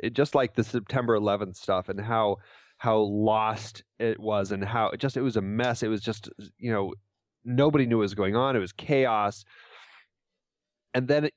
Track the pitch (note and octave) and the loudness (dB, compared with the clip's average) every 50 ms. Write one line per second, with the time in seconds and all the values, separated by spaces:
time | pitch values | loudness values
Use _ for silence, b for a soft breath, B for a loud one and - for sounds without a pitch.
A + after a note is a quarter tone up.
0 | - A#2 A#2 C#3 C#3+ - - C#3+ B2+ A2+ - - A2+ - - A#2+ G2+ - C3 C3 | -6 -2 2 2 2 4 4 2 2 2 0 -2 -2 0 -2 -4 -4 -2 -2 0
1 | A#2+ A#2 A2+ G#2+ G#2 G2+ G2+ G2+ G#2 F#2 F2+ - - - F#2+ F#2 F2+ - F#2+ G2 | 2 2 2 2 2 2 0 0 -2 -6 -8 -8 -2 -2 -2 -2 -2 -4 -8 -6
2 | G#2 A2+ A#2 A2+ G#2+ G#2 G2 G2+ B B B B B B B B - A#2 A2 A2 | -4 -2 0 2 2 2 0 -2 B B B B B B B B -2 2 2 2
3 | G#2+ G2+ G2+ G#2 G#2+ G#2+ A2 A2 A2 A2 A2 A2 A2 - - - - _ _ - | 2 2 2 2 2 2 2 2 0 -2 -4 -6 -10 -14 -16 -20 -20 _ _ -4
4 | A2+ A2+ A2 - G#2+ G#2+ G#2+ G2+ F#2+ F#2+ G#2 G2 G2 G#2 A#2+ A#2 A2 - - A2+ | -2 -2 -2 -2 -2 -2 0 0 0 -2 -4 -4 -4 -2 0 0 0 0 -2 -2
5 | C#3 C3+ - C#3 C#3 C3 G#2+ A2 G2 G2 G#2 A2+ B2 B2 A#2 - A#2+ G#2+ A2 G2+ | -4 -4 -2 -2 -2 0 0 0 -2 -2 -2 0 0 0 -2 -2 -2 -2 -2 -2
6 | G#2+ A2+ A2 - - - - - G#2 - _ _ - A#2+ A2 G2+ G2 F2 F#2+ G2+ | -4 -6 -8 -8 -12 -18 -20 -20 -20 -20 _ _ -4 -2 -2 -2 -2 -4 -6 -12
7 | _ _ _ _ _ _ _ _ _ B2 B2 C3 C#3+ D3+ D3 C#3+ C3 A#2 A#2 A2+ | _ _ _ _ _ _ _ _ _ -2 2 4 4 4 4 4 4 4 4 2
8 | G#2 G2 G2+ G#2 G2 F#2+ G#2 A#2+ C3 C#3 B2+ A2 F#2 - - - - - D3 C3+ | 2 2 0 0 0 2 2 2 2 2 0 0 -2 -4 -8 -12 -4 0 2 2
9 | C3 A#2+ A2+ G#2 G#2 G2+ G2+ - - B B B B B B B B B B B | 2 2 2 0 0 -2 -2 -6 -14 B B B B B B B B B B B
10 | B B _ _ _ _ _ _ _ _ _ _ _ _ _ _ _ _ - B2+ | B B _ _ _ _ _ _ _ _ _ _ _ _ _ _ _ _ -4 -2
11 | B2+ B2+ D3 D3 D3+ D3+ - | 2 2 2 2 2 0 -2